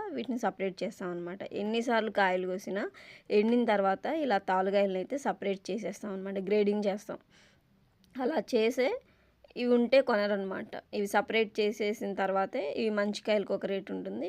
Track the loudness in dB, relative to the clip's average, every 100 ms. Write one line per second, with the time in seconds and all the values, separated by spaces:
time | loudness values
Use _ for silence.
0 | -6 -8 -6 -2 -2 -2 -6 -4 -8 -6
1 | -8 -6 -8 -10 -10 -6 -2 -2 2 0
2 | 0 2 2 2 -2 -4 -4 -6 -6 -10
3 | -20 -20 0 4 4 4 4 4 4 2
4 | -2 -2 2 0 2 2 4 4 2 0
5 | -4 -4 -4 -2 -4 -4 -4 -6 -6 -8
6 | -8 -8 -6 -6 0 2 4 2 0 -2
7 | -6 -14 _ _ -20 _ _ _ _ _
8 | _ -4 0 0 2 2 2 2 0 0
9 | _ _ _ _ _ -4 2 4 6 4
10 | 4 2 2 0 -2 -6 -8 -12 -8 -4
11 | 0 0 2 2 0 0 -2 0 -2 -2
12 | -4 -2 0 0 0 -2 -4 -2 0 0
13 | -2 -2 0 0 0 -2 -2 -4 -4 -8
14 | -6 -6